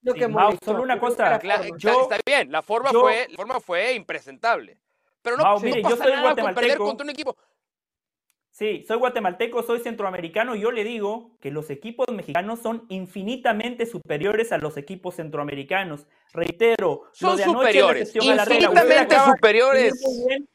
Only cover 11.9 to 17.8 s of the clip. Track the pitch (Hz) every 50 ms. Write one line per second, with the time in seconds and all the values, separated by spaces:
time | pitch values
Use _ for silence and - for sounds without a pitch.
11.9 | 233 - 262 247 233 196 - - 143 170 185 208 233 233 233 220 233 226 220 _
12.9 | 190 190 185 175 - 202 190 208 254 262 - 233 214 208 226 247 247 233 226 226
13.9 | - 170 - - 156 147 156 202 220 220 226 226 190 156 147 147 - 143 139 -
14.9 | 190 185 - 180 185 - 160 156 151 147 143 147 143 139 139 143 185 196 196 175
15.9 | 147 147 - _ _ _ _ _ _ 160 170 180 170 - 220 233 233 214 202 170
16.9 | 143 - - - _ - - 359 359 339 - 339 330 240 262 233 202 196